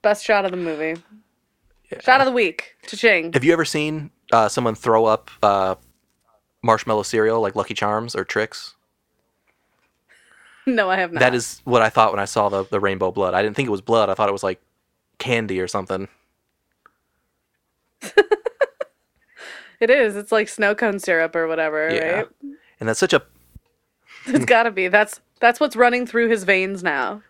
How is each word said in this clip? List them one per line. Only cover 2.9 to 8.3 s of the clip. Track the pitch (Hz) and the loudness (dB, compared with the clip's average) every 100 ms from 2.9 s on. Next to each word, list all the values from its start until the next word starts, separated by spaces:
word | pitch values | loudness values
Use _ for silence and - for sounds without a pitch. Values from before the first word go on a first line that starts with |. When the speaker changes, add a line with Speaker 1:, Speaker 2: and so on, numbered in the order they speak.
| 208 233 185 165 | 0 2 2 0
Speaker 2:
Have | 147 | 0
you | 139 | 2
ever | 165 | 2
seen, | 156 156 151 156 143 _ - | 0 -2 -4 -6 -10 _ 2
uh, | 117 104 | 2 4
someone | - 120 | 0 -2
throw | 110 120 113 113 | -2 2 4 4
up, | 110 - - | 0 -4 0
uh, | 104 98 95 92 _ _ _ _ _ _ _ _ | 0 2 0 -4 _ _ _ _ _ _ _ _
marshmallow | 117 110 - 107 | 0 0 2 -2
cereal | 98 113 110 113 | 0 0 2 2
like | 104 | 0
Lucky | 104 95 | -2 -6
Charms | 101 104 107 117 - | -4 -2 -2 -4 -8
or | |
Trix? | 92 | -4